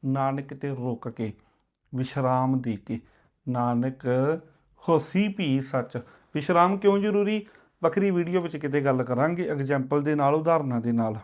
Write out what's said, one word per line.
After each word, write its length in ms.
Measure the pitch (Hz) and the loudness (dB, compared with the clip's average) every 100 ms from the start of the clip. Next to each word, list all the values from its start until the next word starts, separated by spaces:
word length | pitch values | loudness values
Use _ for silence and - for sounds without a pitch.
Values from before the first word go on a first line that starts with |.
ਨਾਨਕ 500 | 135 135 135 139 139 | -2 0 0 -2 -6
'ਤੇ 160 | 139 143 | -8 -6
ਰੁਕ 380 | 131 123 117 - | -4 -4 -4 -8
ਕੇ 240 | 113 113 - _ _ _ _ _ | -6 -6 -6 _ _ _ _ _
ਵਿਸ਼ਰਾਮ 680 | 127 127 - 127 127 131 131 | -6 -4 -2 2 2 2 0
ਦੇ 140 | 123 104 | -2 -6
ਕੇ, 220 | - 117 - _ _ _ - | -6 -8 -8 _ _ _ -6
ਨਾਨਕ 580 | 123 120 120 127 131 127 123 135 160 - _ _ _ | -2 0 0 -2 -4 -2 0 2 -2 -6 _ _ _
ਹੋਸੀ 440 | - 160 156 185 208 | 0 0 2 0 0
ਭੀ 320 | 196 170 135 | 0 0 0
ਸੱਚ। 360 | 135 131 123 123 - - _ 156 | 0 -4 -4 -8 -12 -20 _ -8
ਵਿਸ਼ਰਾਮ 420 | 147 175 175 196 | 0 4 4 4
ਕਿਉਂ 200 | 196 202 | 4 4
ਜ਼ਰੂਰੀ, 460 | 208 208 202 214 208 - _ _ | 2 2 2 0 -4 -18 _ _
ਵੱਖਰੀ 280 | 165 160 196 | -2 2 2
ਵੀਡੀਓ 300 | 175 170 180 | 2 0 -2
ਵਿੱਚ 140 | 170 156 | -2 -6
ਕਿਤੇ 240 | 147 143 | -2 0
ਗੱਲ 220 | 139 131 | 2 0
ਕਰਾਂਗੇ 440 | 123 123 151 175 170 | 0 0 0 0 -2
ਐਗਜ਼ਾਂਪਲ 520 | 151 139 143 131 147 | -2 0 -2 0 0
ਦੇ 120 | 147 151 | 0 2
ਨਾਲ, 200 | 139 151 | 2 2
ਉਦਾਹਰਨਾਂ 440 | 156 165 143 120 | 2 0 0 -2
ਦੇ 100 | 117 | 0
ਨਾਲ 280 | 117 113 110 | 0 0 -2